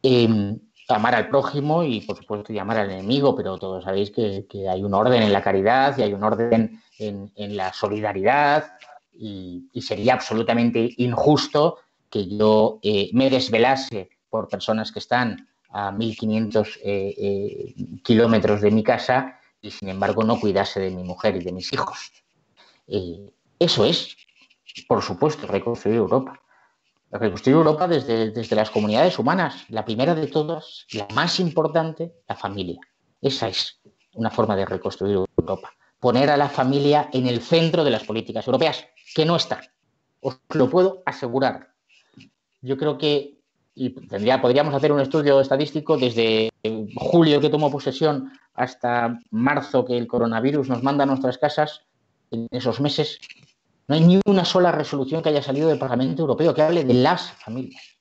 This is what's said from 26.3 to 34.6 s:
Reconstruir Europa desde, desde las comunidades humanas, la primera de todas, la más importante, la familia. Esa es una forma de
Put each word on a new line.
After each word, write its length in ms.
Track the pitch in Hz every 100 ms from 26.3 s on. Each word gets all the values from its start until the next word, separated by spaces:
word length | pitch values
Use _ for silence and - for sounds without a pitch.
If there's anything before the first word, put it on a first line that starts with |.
| - _ _ _ _ _ _ _
Reconstruir 460 | 101 110 92 131 151
Europa 300 | 156 156 180
desde, 440 | 156 117 113 110
desde 240 | 110 110 107
las 140 | 107
comunidades 480 | 110 104 110 156 -
humanas, 480 | 123 180 156 - -
la 160 | 110 110
primera 280 | 110 143
de 140 | 160 143
todas, 580 | 156 151 165 - - -
la 160 | 107 101
más 260 | 113 170 -
importante, 760 | 175 165 156 160 160 156 170 _ -
la 80 | -
familia. 440 | 101 101 87 - _ _ _ _
Esa 260 | 135 131 110
es 340 | - - _ _ _ _
una 160 | - 113
forma 260 | - 107
de 80 | 98